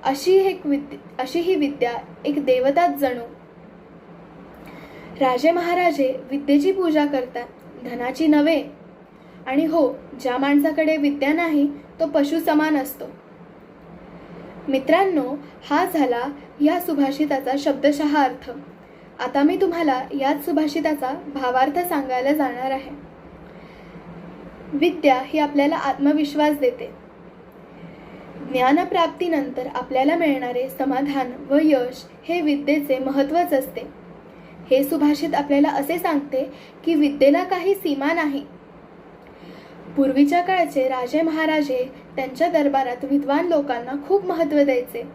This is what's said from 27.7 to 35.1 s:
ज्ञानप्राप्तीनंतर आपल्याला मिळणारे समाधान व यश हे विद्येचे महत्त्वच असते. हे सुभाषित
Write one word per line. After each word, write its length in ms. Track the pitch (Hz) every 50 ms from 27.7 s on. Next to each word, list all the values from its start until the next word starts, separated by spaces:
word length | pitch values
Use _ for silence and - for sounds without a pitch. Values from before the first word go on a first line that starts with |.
| - - - - - - - - - - - - - - - -
ज्ञानप्राप्तीनंतर 1160 | 262 254 247 254 285 330 359 359 - 370 339 320 320 - 359 349 330 285 285 - - 254 247 262 -
आपल्याला 400 | 247 247 - 269 254 262 285 330
मिळणारे 540 | 339 339 302 277 262 247 247 240 247 254 269
समाधान 600 | - - 269 277 269 254 277 285 277 277 254 247 - - - -
व 80 | 277 294 320
यश 420 | 311 294 254 247 247 - - - - - - -
हे 180 | - 339 349
विद्येचे 580 | 320 302 285 285 285 - 294 311 285 - 262 254
महत्त्वच 540 | 262 269 277 277 277 285 311 339 349 - 302
असते. 280 | 262 262 - - 226 233 - - - - - - - - - - - - - - - - -
हे 120 | 254 262 277
सुभाषित 500 | - 339 302 285 294